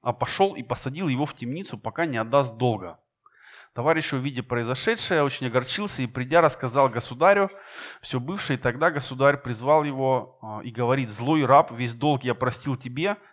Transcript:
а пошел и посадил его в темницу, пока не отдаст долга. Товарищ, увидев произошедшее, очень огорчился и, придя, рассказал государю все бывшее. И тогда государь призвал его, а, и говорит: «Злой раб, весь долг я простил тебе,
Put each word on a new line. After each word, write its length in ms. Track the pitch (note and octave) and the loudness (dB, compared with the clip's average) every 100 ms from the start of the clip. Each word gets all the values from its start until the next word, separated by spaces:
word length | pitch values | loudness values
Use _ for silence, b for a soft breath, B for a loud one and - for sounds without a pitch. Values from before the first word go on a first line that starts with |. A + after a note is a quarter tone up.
а 120 | B2 | -4
пошел 420 | - B2+ - G3 - | -2 -4 2 2 2
и 80 | |
посадил 460 | B2 A#2+ C3 D3+ E3+ | -6 -6 -6 -4 -2
его 180 | B2+ D3 | 0 -2
в 80 | - | -4
темницу, 420 | B2 D#3+ G3+ A#2 | -8 -8 -10 -10
пока 300 | A2+ - E3 | -8 -4 -2
не 100 | A#2 | -2
отдаст 400 | A2+ C#3 B2 A2+ | 2 2 2 0
долга. 420 | B2 G#2+ F2 - _ _ B B B B B | 0 0 -8 -16 _ _ B B B B B
Товарищ, 380 | A#2 C#3+ D#3 - | -4 0 0 0
увидев 360 | C3+ C#3+ B2+ - | -4 -4 -6 -4
произошедшее, 760 | A#2+ A#2 C3 A3 A3+ - D#3+ | -4 -2 -2 -2 -2 0 0
очень 240 | C#3+ - B2+ | 0 -2 -2
огорчился 540 | B2+ B2+ G3 G#3 - | -2 -2 -6 -4 -4
и, 60 | A#2+ | -6
придя, 340 | B2+ B2+ E3 | -6 2 4
рассказал 480 | D#3 - B2+ C3+ C3 | 4 2 -2 2 2
государю 600 | A#2 - B2 F3+ G3+ G3 B B B B B | 2 -6 2 4 6 2 B B B B B
все 180 | - B2+ | -6 -4
бывшее. 380 | C3+ G3+ - B2 | -4 -6 -2 0
И 40 | |
тогда 300 | B2 B2 E3+ | 0 2 0
государь 460 | D3 - C3 C#3 C#3 | 0 -6 4 4 4
призвал 480 | B2 A2+ C3 D#3 D3 | -4 -4 4 4 4
его, 520 | C3+ C3 B2+ - _ | -2 0 0 -2 _
а, 200 | A2 G#2+ | -12 -12
и 100 | A#2 | -10
говорит: 380 | A2+ A#2+ C3+ A2+ | -2 0 0 -2
«Злой 360 | G#2 B2+ D#3 B2+ | -4 0 2 6
раб, 260 | C#3+ - | 6 6
весь 220 | A#2 A#2+ | -2 -6
долг 300 | A#2 D3 C3 B2+ | -2 0 0 -2
я 100 | A#2 | -2
простил 400 | B2 - C#3+ B2+ | -2 -4 -6 -6
тебе, 400 | B2 C3 F#3+ G3+ b | -6 -4 -4 -4 b